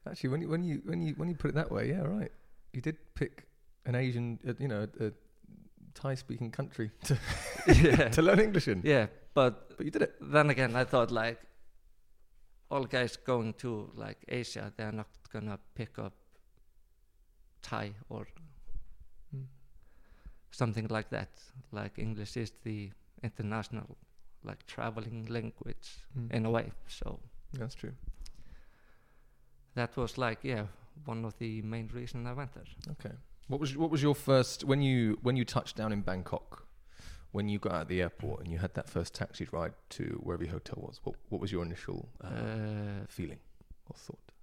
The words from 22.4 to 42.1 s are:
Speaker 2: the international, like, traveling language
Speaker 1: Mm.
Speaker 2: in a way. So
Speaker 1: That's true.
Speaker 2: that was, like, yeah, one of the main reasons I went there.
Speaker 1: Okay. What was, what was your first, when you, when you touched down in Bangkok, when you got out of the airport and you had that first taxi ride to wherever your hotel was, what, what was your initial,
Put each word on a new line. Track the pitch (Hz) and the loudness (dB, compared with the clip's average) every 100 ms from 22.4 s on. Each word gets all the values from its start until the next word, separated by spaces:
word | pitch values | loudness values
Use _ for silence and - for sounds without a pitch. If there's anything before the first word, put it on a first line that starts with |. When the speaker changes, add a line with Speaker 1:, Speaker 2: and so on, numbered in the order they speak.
| 110 - | -6 -6
Speaker 2:
the | 113 107 101 - - - | -8 -6 -8 -12 -20 -8
international, | 113 - 104 110 101 113 - - - - - - | -8 -4 -4 -4 -4 -8 -8 -14 -20 -18 -18 -16
like, | 107 101 - | -14 -14 -12
traveling | - 113 110 110 113 113 | -6 -6 -4 -8 -8 -6
language | 117 113 - 113 - - - - 131 | -4 -6 -8 -8 -8 -8 -14 -10 -6
Speaker 1:
Mm. | 117 | -2
Speaker 2:
in | 117 113 | 0 2
a | |
way. | 117 107 - - | 2 0 -8 -8
So | - - - - - - | -6 -6 -6 -10 -14 -10
Speaker 1:
That's | 135 113 | -6 -6
true. | - - 127 - - - - - - - - - - - - - - - - - | -6 -10 -8 -8 -8 -8 -10 -12 -14 -18 -20 -20 -20 -20 -20 -20 -20 -20 -20 -10
Speaker 2:
that | 123 117 - | -4 -4 -2
was, | 117 - | -2 0
like, | 123 113 | -2 -2
yeah, | 135 117 101 - - - | -2 -2 -4 -8 -18 -14
one | 147 113 | -8 -4
of | 113 - | -6 -6
the | 113 110 | -6 -4
main | 107 113 113 | -4 -6 -6
reasons | 120 120 120 120 | -8 -6 -6 -6
I | |
went | 123 135 | -6 -8
there. | - - - - | -10 -16 -14 -12
Speaker 1:
Okay. | 151 - 120 - - - | -8 -10 -10 -16 -14 -4
What | 139 | -2
was, | 147 139 | 0 0
what | 160 | 2
was | 151 | 4
your | 147 | 4
first, | 143 - 131 123 - | 4 6 6 6 0
when | 135 139 | 2 4
you, | 135 127 110 104 | 6 6 6 4
when | 123 131 | 2 2
you | |
touched | 117 - - - | 2 0 0 -4
down | 110 | -2
in | 104 | 0
Bangkok, | 92 92 90 - - - - - - - - - - | 0 -2 -2 -6 -6 -16 -18 -20 -20 -16 -14 -14 -6
when | 101 104 | -2 0
you | 104 | 0
got | 101 | 0
out | 87 | 0
of | 80 | 0
the | 90 | 2
airport | 87 - 71 - | 0 -2 -6 -4
and | 85 | -4
you | 82 | -2
had | 90 | -2
that | - - | -2 -4
first | 87 80 | -2 -2
taxi | - - - 85 | -4 -6 -6 -6
ride | 82 80 - - | -4 -4 -6 -14
to | - - - | -6 -4 -4
wherever | - 87 | -4 -4
your | 85 | -4
hotel | 85 - - - | -6 -8 -10 -10
was, | - | -10
what, | - - - | -8 -8 -6
what | 101 | -4
was | 101 | -2
your | 95 | -2
initial, | 85 85 - 90 - | -4 -6 -6 -8 -8